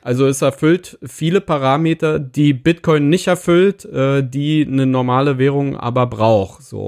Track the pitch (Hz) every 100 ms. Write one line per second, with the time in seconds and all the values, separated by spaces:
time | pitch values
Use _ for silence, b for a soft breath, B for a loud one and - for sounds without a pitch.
0 | 123 123 135 139 143 135 156 180 - -
1 | - - 160 190 190 151 131 143 160 160
2 | 156 156 135 143 147 131 165 170 - 151
3 | 143 180 185 175 - 175 196 196 - 135
4 | 135 139 131 135 147 156 143 135 131 131
5 | 127 127 143 127 135 139 139 - 120 123
6 | 123 110 110 107 95 - - 107